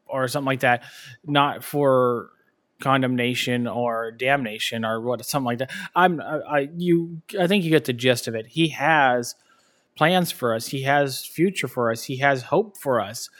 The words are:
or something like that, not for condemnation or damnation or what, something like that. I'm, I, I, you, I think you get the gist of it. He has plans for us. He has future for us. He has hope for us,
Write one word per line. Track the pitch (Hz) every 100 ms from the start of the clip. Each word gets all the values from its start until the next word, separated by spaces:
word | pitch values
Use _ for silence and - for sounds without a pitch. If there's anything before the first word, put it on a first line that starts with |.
| -
or | 135 127
something | 147 135
like | 131
that, | 131 123 - - - 123
not | 151 143 143 101
for | - 147 139 131 123 120 - _ _ _ _ _
condemnation | 135 135 127 123 123 120 - 123 120
or | 107 120 113 113
damnation | 117 127 143 117 107 - 117
or | 113 113
what, | 120 113
something | 117 143 123
like | 120
that. | 131 - 185 170
I'm, | 185 156
I, | 107 151
I, | - 147 143 170
you, | 175 170 170 165 - 202
I | 175
think | 202
you | 165
get | 156 -
the |
gist | 120 127 120 -
of |
it. | 113 110
He | 160 160
has | 135 143 160 135 123 120 - _ _ _ _ _ -
plans | 156 185 170
for | - 123 113
us. | -
He | 139
has | 131 143 139 131
future | - - 185 190 131
for | - 117
us. | 113 -
He | 131
has | 143 135
hope | 120 156 214 -
for | 143 120
us, | 98 113 - -